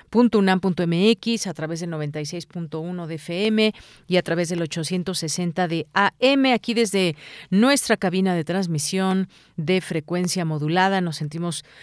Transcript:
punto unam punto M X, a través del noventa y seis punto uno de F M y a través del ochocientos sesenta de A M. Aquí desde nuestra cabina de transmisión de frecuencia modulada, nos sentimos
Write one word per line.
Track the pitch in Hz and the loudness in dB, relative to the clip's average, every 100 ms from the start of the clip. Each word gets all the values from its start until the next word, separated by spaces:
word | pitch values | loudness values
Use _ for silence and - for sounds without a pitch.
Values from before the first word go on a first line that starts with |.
| - | -2
punto | 214 240 220 | 4 4 6
unam | 190 185 | 4 4
punto | 190 180 | 2 0
M | 170 170 208 | 0 2 4
X, | 233 233 226 196 | 2 0 -4 -4
a | |
través | 156 156 165 | -6 -6 -6
del | 175 | -6
noventa | 160 147 151 | -6 -6 -6
y | 151 | -8
seis | - - | -8 -10
punto | 180 165 156 | -10 -8 -8
uno | 165 180 165 | -8 -8 -8
de | 160 | -10
F | - 170 214 | -6 -2 0
M | 214 214 - - - - | 2 2 0 -14 -16 0
y | 180 | 0
a | |
través | 165 165 170 | 2 -2 -2
del | 180 | -2
ochocientos | 165 - 151 185 175 180 | -4 -4 -4 -4 -4 -6
sesenta | 160 165 175 165 180 | -6 -4 -4 -2 -2
de | 165 - | -2 -2
A | - 202 - | 0 0 2
M. | 254 277 262 | 2 4 2
Aquí | 233 - | 2 0
desde | 226 220 196 180 147 - - - | 0 0 2 0 -2 -10 -16 0
nuestra | 185 247 277 - 220 | 4 4 4 2 0
cabina | 190 185 190 | 0 2 2
de | 175 160 | 0 0
transmisión | 180 185 156 147 190 190 190 190 _ _ - | -2 -2 -2 -2 -2 0 0 -2 _ _ -8
de | 156 185 | 0 0
frecuencia | - 165 156 175 180 185 165 | 0 -6 -2 -2 -2 -2 -2
modulada, | 156 151 175 190 196 | -2 0 2 2 2
nos | 175 147 | -2 -4
sentimos | 151 156 170 160 - - | -6 -6 -6 -6 -12 -20